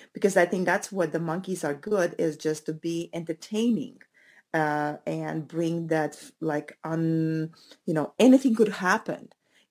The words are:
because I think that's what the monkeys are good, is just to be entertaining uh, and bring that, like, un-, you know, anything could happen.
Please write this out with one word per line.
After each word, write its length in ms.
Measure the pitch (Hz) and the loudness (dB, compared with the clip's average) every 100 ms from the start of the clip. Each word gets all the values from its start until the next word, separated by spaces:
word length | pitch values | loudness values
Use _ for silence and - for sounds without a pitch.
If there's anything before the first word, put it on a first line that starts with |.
| - | -18
because 220 | - 196 185 | -2 2 4
I 100 | 175 | 4
think 200 | 185 175 | 2 0
that's 260 | 185 - | 0 -2
what 200 | 190 160 | -4 -2
the 80 | 165 | -2
monkeys 440 | 165 165 190 180 | -4 -4 -6 -6
are 100 | 151 | -4
good, 400 | 143 - 208 175 165 | -6 -2 0 0 0
is 180 | 165 151 | -2 -2
just 300 | 156 156 - | -4 -4 -6
to 80 | |
be 360 | 160 165 170 170 | -8 -6 -6 -6
entertaining 840 | 170 170 165 - 214 233 208 - - _ _ _ _ _ | -8 -8 -10 -6 -2 0 0 -2 -12 _ _ _ _ _
uh, 420 | 160 151 147 147 151 - | 0 0 0 -2 -4 -6
and 400 | 160 156 160 139 | -6 -4 -6 -6
bring 400 | 160 165 170 165 | -4 -2 -2 -2
that, 340 | 160 151 - - - | 0 -2 -4 -20 -8
like, 380 | 156 147 147 - | -4 -4 -4 -10
un-, 680 | 156 160 160 160 160 160 160 - - - - | -6 -2 0 2 0 -2 -6 -10 -20 -14 -4
you 80 | |
know, 200 | 160 143 - | -2 -2 4
anything 360 | 240 262 262 | 8 8 6
could 140 | 220 208 | 4 2
happen. 600 | 185 185 220 - - - _ _ _ _ | 2 0 0 0 -10 -10 _ _ _ _